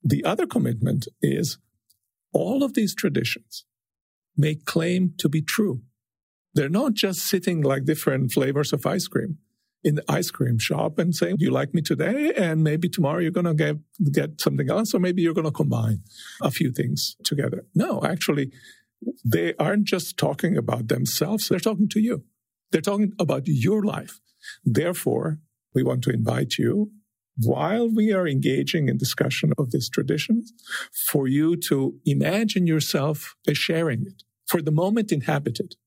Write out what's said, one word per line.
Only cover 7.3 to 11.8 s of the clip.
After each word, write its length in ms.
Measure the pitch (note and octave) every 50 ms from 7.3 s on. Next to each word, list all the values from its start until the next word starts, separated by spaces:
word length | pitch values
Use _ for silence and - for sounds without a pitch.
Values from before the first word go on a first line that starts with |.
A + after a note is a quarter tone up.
| - F#3 F3+ - F3+ E3
like 240 | D3 C3+ C3+ C#3 C3
different 480 | C#3+ D#3 D3+ - D#3+ C3+ C3 C3+ B2
flavors 400 | - C#3+ C3+ C3+ C#3 C#3+ D3 -
of 140 | - D3 -
ice 200 | - - F#3 F3+
cream 320 | - - - - F#3+ D#3 - _ _ _ _ _ _ _ _ _
in 100 | D#3+ D3
the 100 | D3+ - -
ice 220 | D3 D3+ F3+ -
cream 280 | - - C3+ B2 A#2+ A2
shop 400 | - - - D3+ - E3 D#3 -
and 160 | E3 F3 E3
saying, 220 | - F3 E3+ F#3+ G#3
"You 120 | D#3 -
like 220 | C3 C3 C#3 C#3
me 80 | - E3+